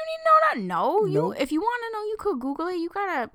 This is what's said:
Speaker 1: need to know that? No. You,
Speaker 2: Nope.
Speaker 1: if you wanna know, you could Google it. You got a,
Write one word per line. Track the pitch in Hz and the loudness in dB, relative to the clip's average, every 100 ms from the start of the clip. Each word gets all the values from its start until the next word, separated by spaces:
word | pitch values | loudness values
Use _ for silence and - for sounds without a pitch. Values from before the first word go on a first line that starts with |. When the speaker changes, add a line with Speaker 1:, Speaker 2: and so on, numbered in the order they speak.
| 640 | -8
Speaker 1:
need | 640 | -2
to | 640 | 4
know | 622 640 | 6 6
that? | 269 185 | 2 -2
No. | 170 226 392 415 | 0 2 2 2
You, | |
Speaker 2:
Nope. | 370 170 - | 2 0 -2
Speaker 1:
if | - | -2
you | 302 | 0
wanna | 440 480 466 | 0 -2 -4
know, | 427 | -6
you | 427 440 | -6 -4
could | 415 269 | -2 -2
Google | 262 277 339 | -4 -4 -4
it. | 359 | -4
You | 339 | -4
got | 392 403 | -4 -4
a, | 302 226 | -4 -6